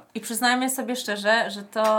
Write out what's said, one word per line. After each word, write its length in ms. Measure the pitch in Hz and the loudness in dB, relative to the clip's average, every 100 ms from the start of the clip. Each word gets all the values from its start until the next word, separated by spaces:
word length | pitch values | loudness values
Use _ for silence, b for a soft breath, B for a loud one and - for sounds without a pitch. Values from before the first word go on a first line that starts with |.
| - | -6
I 60 | 220 | -10
przyznajmy 500 | - 226 247 254 262 | -6 0 2 2 0
sobie 260 | 262 220 247 | -2 -4 -4
szczerze, 540 | - 208 202 226 196 | -4 0 2 2 2
że 120 | 202 | -6
to 200 | 202 220 220 | -6 0 2